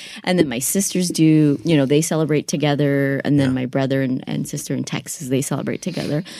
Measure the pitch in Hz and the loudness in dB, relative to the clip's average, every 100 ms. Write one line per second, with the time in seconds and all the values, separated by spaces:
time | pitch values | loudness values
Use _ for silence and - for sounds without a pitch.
0 | - - - 180 - 117 - 196 196 185 | -18 -8 -2 2 2 0 -2 -2 0 0
1 | 175 - 160 156 147 - 165 151 135 151 | 0 4 4 6 4 2 2 4 4 2
2 | 160 160 151 147 - 151 147 147 143 139 | 2 0 2 0 0 0 0 2 2 2
3 | 139 139 - 143 135 131 127 139 135 135 | 0 0 2 2 2 0 -2 -2 0 0
4 | 131 131 - - - 147 - 131 131 - | 0 -2 -4 -6 -6 -8 -6 -6 -4 -8
5 | - - 127 131 - 135 120 - 185 156 | -8 -10 -4 -2 -2 -4 -4 -6 -6 -6
6 | 143 147 - | -4 -4 -6